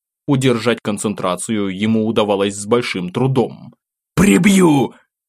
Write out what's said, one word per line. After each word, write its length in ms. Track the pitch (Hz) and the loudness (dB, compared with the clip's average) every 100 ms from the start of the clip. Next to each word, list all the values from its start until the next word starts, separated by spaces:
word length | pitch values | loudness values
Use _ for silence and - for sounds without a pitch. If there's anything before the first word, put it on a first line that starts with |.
| _ _ - | _ _ -2
удержать 520 | 135 131 117 110 113 | 0 2 0 0 -2
концентрацию 880 | 110 104 110 95 95 90 - 107 98 | -4 -4 -4 -4 -4 -4 -4 -4 -4
ему 380 | 95 107 113 110 | -2 0 0 0
удавалось 480 | 110 107 98 101 101 | 0 0 0 -2 -4
с 100 | 104 | -2
большим 460 | 120 123 95 90 | -2 -2 -6 -6
трудом. 640 | 117 131 127 107 - - - _ _ _ - | -2 0 0 -2 -6 -20 -20 _ _ _ 0
«Прибью! 800 | 196 196 202 196 175 143 110 - _ _ | 2 4 4 4 4 4 0 -6 _ _